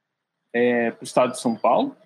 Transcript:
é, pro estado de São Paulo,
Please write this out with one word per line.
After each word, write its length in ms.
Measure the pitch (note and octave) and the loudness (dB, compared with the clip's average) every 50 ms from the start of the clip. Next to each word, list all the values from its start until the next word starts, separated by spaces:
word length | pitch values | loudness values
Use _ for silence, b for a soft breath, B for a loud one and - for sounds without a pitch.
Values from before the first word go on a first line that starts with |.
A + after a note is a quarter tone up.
| _ _ _ _ _ _ _ _ _ _ - | _ _ _ _ _ _ _ _ _ _ -2
é, 380 | A#2+ B2 B2 B2 A#2+ A#2+ A#2 | 0 2 2 2 0 0 -2
pro 120 | A#2 - - | -4 -6 -14
estado 280 | - - C#3+ B2 B2 | -2 2 2 2 2
de 80 | B2 - | 0 -4
São 160 | - B2+ A2+ | -4 -4 -4
Paulo, 400 | G#2+ - A2+ B2+ F3+ C4 C#4+ - _ _ | 0 0 2 2 2 0 -2 -6 _ _